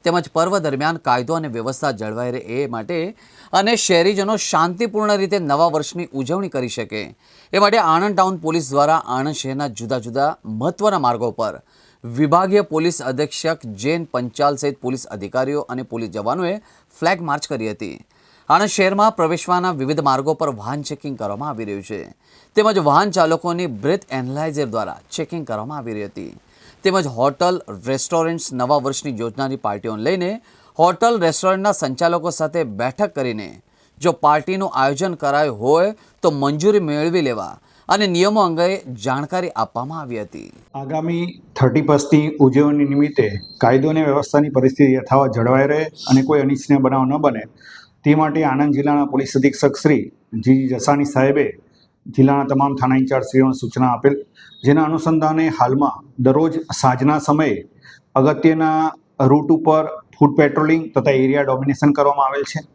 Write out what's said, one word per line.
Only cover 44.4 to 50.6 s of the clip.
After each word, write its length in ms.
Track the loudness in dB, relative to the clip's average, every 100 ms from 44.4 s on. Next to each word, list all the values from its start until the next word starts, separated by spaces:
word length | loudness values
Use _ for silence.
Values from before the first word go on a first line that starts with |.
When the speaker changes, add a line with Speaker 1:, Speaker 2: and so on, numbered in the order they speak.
| 2
Speaker 2:
પરિસ્થિતિ 440 | 2 2 4 4
યથાવત 380 | 4 2 2 2
જળવાઈ 360 | 0 2 4 4
રહે 160 | 0
અને 380 | -2 -6 2 4
કોઈ 200 | 4 2
અનિચ્છનીય 380 | 2 -2 2 2
બનાવ 240 | 4 2
ન 140 | 0 2
બને, 260 | 0 -2 -12 _ -20 -20 _ _
તે 120 | 2
માટે 280 | 2 2 0
આણંદ 300 | 0 2 2
જિલ્લાના 320 | 2 2 0
પોલીસ 280 | 0 -2 0
અધિક્ષક 400 | 2 0 2 0
શ્રી 360 | 2 2 2 0 _ _
જી 340 | -2 2 2